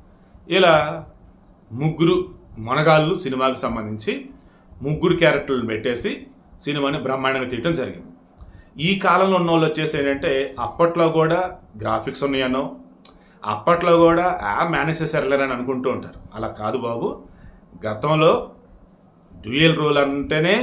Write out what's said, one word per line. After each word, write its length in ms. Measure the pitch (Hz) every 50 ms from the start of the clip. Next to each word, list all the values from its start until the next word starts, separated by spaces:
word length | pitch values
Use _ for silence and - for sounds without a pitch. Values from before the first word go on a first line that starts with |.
| - - - _ _ _ - - - - 165
ఇలా 180 | 190 185 175 160 151 151 151 165 160 156 - - - - - - _ _ - - _ _ _ 107 120 143
ముగ్గురు 340 | 160 156 - 165 170 185 180 - - - - - - - 110 110 117
మనగాళ్ళు 460 | 127 147 156 165 160 156 151 156 - - -
సినిమాకి 360 | 127 131 127 131 131 127 - -
సంబంధించి 480 | 120 113 113 107 107 107 104 - - 247 277 - - - - - _ _ _ _ _ - - -
ముగ్గురు 300 | 139 151 - 160 180 165 - 170
క్యారెక్టర్లను 440 | 151 143 139 - - 135 123 113 110
పెట్టేసి 400 | 110 104 - 127 120 - - 214 285 262 - - - - _ _ - - -
సినిమాని 340 | 143 147 147 139 139 147 151 123
బ్రహ్మాండంగా 420 | 127 131 131 131 131 135 135 127 123 127
తీయటం 220 | 113 - 170 165 -
జరిగింది. 300 | 123 98 90 - - - - - _ _ _ _ - - - - - - _ - - 180
ఈ 20 | 196 196 196
కాలంలో 320 | 185 170 180 190 196 190 180
ఉన్న 100 | 175 170 165
వాళ్ళు 140 | 165 160 156
వచ్చేసి 260 | 156 160 160 151 - 151
ఏంటంటే 320 | 139 139 139 139 139 - 135 135 139 135 - - 117
అప్పట్లో 420 | 107 - - 165 170 165 170 165 160 151 160
కూడా 220 | 156 160 170 180 185 185 - - - - - 107
గ్రాఫిక్స్ 440 | 107 110 113 113 - 135 131 - 143
ఉన్నాయనో, 360 | 139 139 135 131 127 127 131 135 131 - - - - - _ - - - - _ _ _ _ - 107 107
అప్పట్లో 380 | 107 - 170 175 170 170 175 170 170 170
కూడా 220 | 165 170 170 175 180 175 - - 101 101
ఆ 20 | 127 165 175 160
మేనేజ్ 260 | 139 143 160 156 160 160
చేశారులే 340 | - - 151 135 135 139 135 139
అని 80 | 135 127
అనుకుంటూ 320 | 120 123 131 131 127 127 127 117
ఉంటారు. 220 | 107 - - - - - - -
అలా 120 | 110 110 110 - -
కాదు 200 | 107 107 113 127 117
బాబు. 220 | 117 117 117 156 226 - - - - - - - - - - - _ - - -
గతంలో 460 | 107 107 110 - 147 156 156 156 170 214 240 - - - - - - - - - - _ _ _ _ _ _ _ _ - - -
డ్యూయల్ 320 | 107 123 143 160 165 156 - 156
రోల్ 180 | 151 143 143 139
అంటేనే 520 | 139 139 143 139 - 156 156 160 175 202 233